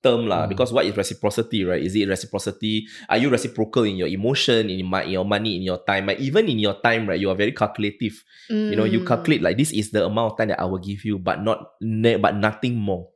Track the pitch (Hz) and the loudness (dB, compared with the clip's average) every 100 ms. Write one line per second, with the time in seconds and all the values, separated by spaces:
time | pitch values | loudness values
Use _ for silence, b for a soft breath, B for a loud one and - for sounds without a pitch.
0 | 135 120 113 90 80 98 123 120 98 101 | 4 2 2 0 0 0 0 2 0 0
1 | 95 - 104 110 110 107 90 87 87 101 | -4 -2 -2 0 -2 -2 0 0 0 0
2 | 98 95 - 101 - - 107 110 107 B | 0 -2 -4 -6 -6 -4 -2 -2 -4 B
3 | B 117 139 120 123 110 110 131 107 92 | B 2 4 2 0 -4 0 2 2 0
4 | 87 95 110 139 - 117 107 92 92 95 | -2 0 0 0 2 2 2 -2 -2 -2
5 | 85 92 98 101 110 90 92 90 - 98 | 0 -2 0 0 0 -2 -2 -2 0 0
6 | 98 101 135 175 220 113 104 98 117 113 | 0 -2 2 2 2 2 0 2 2 2
7 | 107 87 98 95 104 - 107 - 104 - | 0 0 0 2 0 0 -2 0 -4 -2
8 | 110 - _ B B 214 214 208 - 226 | -6 -6 _ B B -2 0 0 2 0
9 | 180 120 165 156 87 98 151 104 104 104 | 2 0 2 2 2 2 0 0 -2 0
10 | 98 107 113 - 110 - 90 92 95 101 | 0 0 -2 0 -2 0 -2 -4 -6 -8
11 | 107 101 90 - 104 110 - _ 113 110 | -4 -2 -2 -2 -2 -2 -6 _ -4 2
12 | 113 113 - 101 107 107 127 120 101 90 | 2 4 2 2 0 0 -2 0 -2 -4
13 | 92 | -6